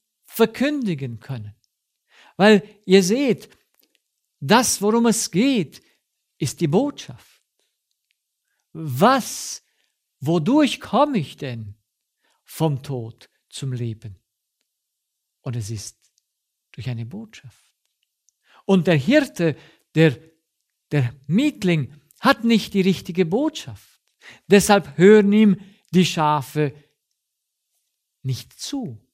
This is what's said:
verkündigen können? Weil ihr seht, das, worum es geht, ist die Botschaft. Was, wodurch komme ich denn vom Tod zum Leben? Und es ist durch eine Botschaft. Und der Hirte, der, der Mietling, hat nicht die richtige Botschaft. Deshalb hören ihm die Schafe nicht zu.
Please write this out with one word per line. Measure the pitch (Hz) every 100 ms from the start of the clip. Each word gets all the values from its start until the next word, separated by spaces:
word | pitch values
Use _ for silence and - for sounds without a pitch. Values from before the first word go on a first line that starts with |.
| _ _ _
verkündigen | - 226 226 269 294 226 156 135 117
können? | - 127 104 - _ _ _ _ _ _ _ -
Weil | 202 208 - - -
ihr | 190
seht, | 180 233 277 165 - _ _ _ _ _ _ _ _ -
das, | 139 220 247 -
worum | 202 226 233
es | 226 -
geht, | 170 262 254 160 - _ _ _ _ _ -
ist | 151 -
die | 165
Botschaft. | 170 285 - - 120 _ _ _ _ _ _ _ _ _ _ _ _ _ _ _
Was, | 160 160 123 202 262 - - - - _ _ _ _ _ -
wodurch | 131 170 156 285 277 -
komme | - 208 294 254
ich | 143 -
denn | 139 117 107 101 _ _ _ _ _ _
vom | _ - 160 139
Tod | - 131 113 - - _ _
zum | - 135
Leben? | 123 117 110 113 92 _ _ _ _ _ _ _ _ _ _ _ _
Und | - 120
es | 104
ist | 110 - - _ _ _ _ _ _ _
durch | - 123
eine | 117 117
Botschaft. | 185 220 - 127 _ _ _ _ _ _ _ _ _ _ _ -
Und | 190 165
der | 160
Hirte, | 135 294 269 - 165 139 - _ _
der, | 151 160 120 - _ _ _ _ _ -
der | 147 123 - -
Mietling, | 180 294 - 180 165 123 - _ _
hat | 247 277
nicht | 233 226 -
die | 202
richtige | 185 185 - 175 170
Botschaft. | 202 302 - - 107 _ _ _ _ - - -
Deshalb | 196 - 202 147 139
hören | 185 214 208
ihm | 208 214 190 - _ _
die | 175 170
Schafe | - 151 151 131 151 151 - _ _ _ _ _ _ _ _ _ _ _ _ _ _
nicht | 131 127 - -
zu. | - 277 208 113 _